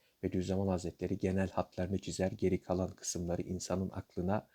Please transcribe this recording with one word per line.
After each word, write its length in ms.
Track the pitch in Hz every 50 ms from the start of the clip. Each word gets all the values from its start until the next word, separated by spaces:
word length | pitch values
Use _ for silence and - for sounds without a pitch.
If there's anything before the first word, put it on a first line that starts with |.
| _ _ _ _ -
Bediüzzaman 460 | 92 - 92 90 95 95 95 98 98
Hazretleri 500 | 92 87 87 85 - - 90 90 98 -
genel 320 | - 95 92 95 95 92
hatlarını 480 | - - 90 - - - 90 90 98 90
çizer, 340 | - - 82 - 92 95 107
geri 300 | 101 95 92 92 87 -
kalan 280 | - 90 92 92 90
kısımları 520 | 92 - - - - 87 87 85 87 87 -
insanın 480 | - 92 87 - - 95 95 95 90
aklına, 580 | - 95 - - _ 95 87 90 101 107 - - _